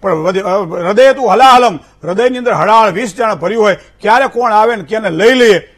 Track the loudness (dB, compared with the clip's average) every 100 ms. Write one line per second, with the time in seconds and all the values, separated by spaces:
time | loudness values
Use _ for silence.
0 | -4 -2 -2 -4 -2 -4 -4 -6 -4 2
1 | 2 2 0 4 6 6 2 -2 -14 _
2 | -10 -2 -2 -2 -4 -2 2 2 2 -2
3 | -8 -6 -6 -4 -4 -2 0 -2 -8 _
4 | 0 0 0 -2 -2 0 0 -2 -6 -6
5 | -6 0 0 4 2 2 -2